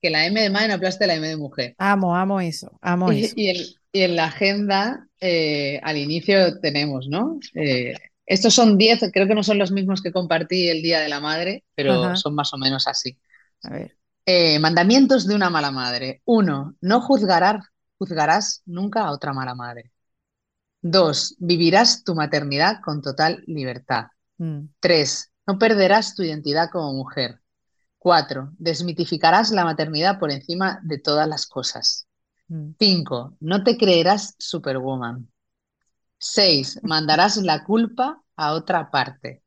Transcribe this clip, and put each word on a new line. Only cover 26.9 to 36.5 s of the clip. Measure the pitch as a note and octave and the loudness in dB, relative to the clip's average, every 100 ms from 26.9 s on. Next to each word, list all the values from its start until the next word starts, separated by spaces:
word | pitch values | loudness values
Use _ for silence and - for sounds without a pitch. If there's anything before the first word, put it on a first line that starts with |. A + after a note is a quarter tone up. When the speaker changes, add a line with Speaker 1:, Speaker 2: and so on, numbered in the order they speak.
Speaker 1:
mujer. | C3+ B2+ - A#2+ A#2+ _ _ _ _ _ _ | -6 -6 -6 -6 -8 _ _ _ _ _ _
Cuatro, | F3+ E3+ C#3+ C3+ C3+ D#3+ | 2 2 2 -8 -10 -8
desmitificarás | E3 D#3 F3 D#3+ E3 D#3+ E3 F3+ A3+ | -6 -4 -6 -4 -4 2 4 4 4
la | G#3+ E3+ | 0 0
maternidad | D#3 D#3 D3+ F3 G3 | -2 -4 0 -2 0
por | D#3+ | -4
encima | C#3 C#3 F3 F#3+ - | -6 -6 -4 -4 -4
de | E3 C#3+ | -8 -6
todas | - D3 D#3 | -2 0 0
las | D#3 - | -4 -8
cosas. | - - - - - - _ _ _ _ | -8 -8 -4 -4 -4 -10 _ _ _ _
Speaker 2:
Mm. | D#3+ D3+ D#3 | -12 -12 0
Speaker 1:
Cinco, | G#3 F#3 C#3+ B2 C3 _ | 2 2 -2 -8 -8 _
no | D#3 G3 | -4 0
te | G3 A#3 | 0 2
creerás | G3+ F3 E3+ G#3 - _ | 4 4 4 2 -2 _
superwoman. | - E3+ D3 C3 C3 C3 A#2+ B2 A#2 _ _ _ _ _ _ _ _ _ | -10 -8 -6 -6 -4 -6 -8 -10 -14 _ _ _ _ _ _ _ _ _
Seis, | - - G3 | -6 0 2